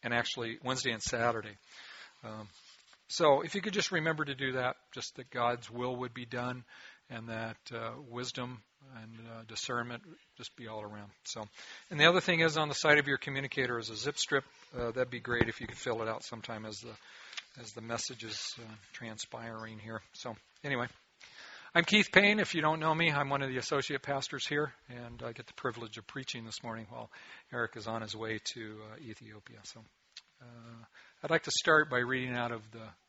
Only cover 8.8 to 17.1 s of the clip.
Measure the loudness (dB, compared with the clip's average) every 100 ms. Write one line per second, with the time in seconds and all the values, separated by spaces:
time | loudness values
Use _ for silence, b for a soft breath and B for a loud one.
8.8 | -20 -16 -16 -16 -14 -16 -10 -8 -2 -2
9.8 | -2 -6 -10 -20 _ -16 -16 -12 -10 -8
10.8 | -8 -10 -14 -16 -10 -8 -10 B B B
11.8 | B 8 8 10 4 4 4 4 0 2
12.8 | 8 8 8 0 0 -4 -4 0 0 0
13.8 | -4 -4 -4 -2 2 2 0 -20 -14 -4
14.8 | -4 0 0 -2 -2 4 4 2 -8 -6
15.8 | -2 -2 -2 -4 -6 -10 -8 -8 -8 -10
16.8 | -12 -16 -18